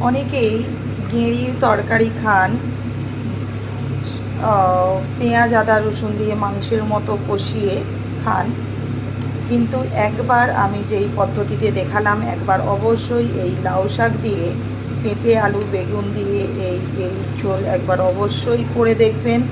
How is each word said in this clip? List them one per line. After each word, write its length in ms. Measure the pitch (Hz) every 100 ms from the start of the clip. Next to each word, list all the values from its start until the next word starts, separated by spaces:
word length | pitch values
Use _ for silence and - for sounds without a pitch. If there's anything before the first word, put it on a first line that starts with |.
| 240
অনেকেই 440 | 262 277 277 226 220 247 - - - -
গেঁড়ির 400 | 233 233 240 247 247
তরকারি 440 | 233 208 202 226 226 -
খান, 280 | 220 196 185 - - - - - - - - - - - - - - - - - - - 220
আহ, 440 | 208 185 180 185 190 190 -
পেঁয়াজ 340 | 240 233 233 226
আদা 160 | 214 214
রসুন 340 | 214 - 214 202
দিয়ে 140 | 214 208
মাংসের 400 | 202 196 - 220 214
মতো 200 | 208 202 202 -
কষিয়ে 460 | 202 - 220 202 - - - - -
খান, 240 | 226 196 233 - - - - - - - - - -
কিন্তু 300 | 240 226 254 254 - 214
একবার 400 | 214 240 240 240 -
আমি 160 | 202 202 202
যেই 200 | 202 202 208
পদ্ধতিতে 520 | 190 208 202 - 214 196
দেখালাম, 400 | 180 - 208 208 -
একবার 240 | - - 190 226
অবশ্যই 520 | 202 220 226 - 240 233 -
এই 80 | 175 180 190
লাউ 160 | 185 202
শাক 240 | 214 226 220
দিয়ে, 240 | 226 196 170 170 - - - -
পেঁপে 300 | 220 202 233 220
আলু 240 | 208 202 202
বেগুন 340 | 196 185 208 202
দিয়ে 260 | 208 202 202 196 190 185
এই 100 | 180 180 -
গেঁড়ির 320 | 180 185 185 -
ঝোল 240 | 202 190 208
একবার 240 | 190 180 180 185
অবশ্যই 520 | 185 202 - 247 233 233
করে 180 | 233 226
দেখবেন। 460 | 226 226 208 233 233 254